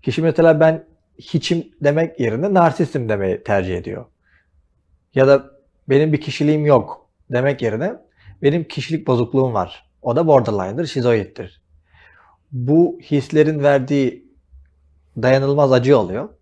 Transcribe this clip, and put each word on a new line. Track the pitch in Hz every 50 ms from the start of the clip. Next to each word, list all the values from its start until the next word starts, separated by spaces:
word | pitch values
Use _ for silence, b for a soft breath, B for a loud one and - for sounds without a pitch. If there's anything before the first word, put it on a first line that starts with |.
Kişi | _ - 120 -
mesela | 160 165 156 - 165 165 160 151
"Ben | 160 160 160 165 - _ _ _ _ _ _ _
hiçim." | - - - 156 - - 175 170 156 - _ _
demek | 147 143 147 156 165 160 - -
yerine | 127 113 107 120 160 208 196
"narsistim" | 190 170 165 - - 165 139 - 143 123 110
demeyi | 107 101 98 95 90 85 -
tercih | - 107 98 92 92 92 90
ediyor. | 85 92 98 127 123 _ _ _ _ _ _ _ _ _ _ _ _ _ _ _ _ _ _ _ _ _ _
Ya | 135 131 135
da | 139 139 131 - _ _ _ _ _ _ _ -
"Benim | 135 139 151 156 151
bir | 143
kişiliğim | - - 123 - 147 147 151 151 151
yok." | 147 143 123 110 - - - _ _ _ _ _ _
demek | 127 123 127 139 143 131
yerine | 123 113 104 113 151 196 247 - _ b b b b b b b
"Benim | - 139 147 175 160
kişilik | - - - 127 - 160 156 - -
bozukluğum | 127 120 120 120 - 139 131 127 117
var." | 104 90 87 - - _ _ _ _
O | - 123 117
da | 143 170 160
borderline'dır, | 147 131 113 107 107 101 92 92 104 135 175
şizoiddir. | 147 - 139 120 123 117 110 98 - _ - 107 98 _ _ _ _ _ _ b b b b b b b b b b b b _ _
Bu | 143 127 123 127 147 165 175 170 - -
hislerin | - - 147 143 127 - - 156 151 151 156 147 139
verdiği | 143 143 139 127 127 143 143 135 123 - - _ _ _ _ _ _ _ - - _ _ _ _ _ _ _ _ _ _ -
dayanılmaz | 110 127 131 135 135 139 143 147 147 135
acı | 131 127 120 131 143 123
oluyor. | 104 87 92 113 151 220 - _